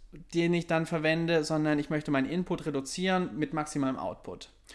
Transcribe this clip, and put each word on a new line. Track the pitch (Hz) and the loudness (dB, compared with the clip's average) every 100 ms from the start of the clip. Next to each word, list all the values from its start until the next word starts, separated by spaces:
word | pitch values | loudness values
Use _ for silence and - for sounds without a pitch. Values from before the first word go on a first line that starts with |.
| - 160 - 170 | -20 -20 -4 2
den | 170 | 4
ich | 175 165 | 2 2
dann | 165 160 | 0 2
verwende, | 170 156 165 165 165 | 0 2 2 4 2
sondern | 151 156 151 147 | 2 2 2 2
ich | 147 | 0
möchte | 151 151 | -2 0
meinen | 139 131 | 0 2
Input | 170 175 160 156 | 0 -2 -2 -2
reduzieren | 139 135 - 185 185 180 117 | -4 -4 -2 2 2 0 -2
mit | 147 | -2
maximalem | 160 151 147 135 131 | -2 -2 -2 0 -2
Output. | 90 - - 87 - - - | -4 -6 -10 -14 -16 -20 -20